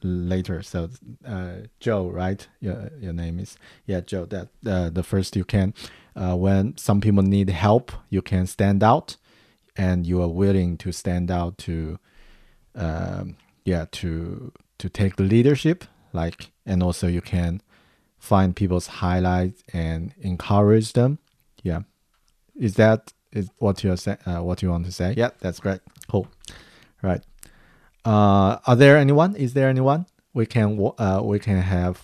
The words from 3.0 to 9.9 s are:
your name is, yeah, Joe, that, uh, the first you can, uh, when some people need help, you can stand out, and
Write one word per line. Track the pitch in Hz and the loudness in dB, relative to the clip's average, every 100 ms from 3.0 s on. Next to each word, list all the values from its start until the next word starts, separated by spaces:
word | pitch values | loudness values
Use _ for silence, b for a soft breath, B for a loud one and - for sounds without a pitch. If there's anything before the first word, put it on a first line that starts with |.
your | 92 | -10
name | 85 85 85 | -8 -6 -8
is, | - - b b - | -10 -16 b b -6
yeah, | 92 | -6
Joe, | 85 95 82 | -6 -8 -8
that, | 98 87 _ 113 | -10 -12 _ -4
uh, | 92 85 | -2 -2
the | 87 | -4
first | - 98 92 | -2 -2 -2
you | 98 | -4
can, | 90 101 95 B B B B | 0 0 0 B B B B
uh, | - 92 90 | -6 -4 0
when | 95 98 110 - | 2 2 0 -4
some | - 101 | 0 2
people | 104 101 | 4 4
need | 95 101 98 | 4 4 2
help, | 82 104 120 - - - | 2 4 4 2 -16 -4
you | 98 | -4
can | - 92 92 | -2 -2 -2
stand | - 98 98 | 0 2 4
out, | 107 147 - - b b b b b - | 4 4 0 -20 b b b b b -4
and | 92 | 0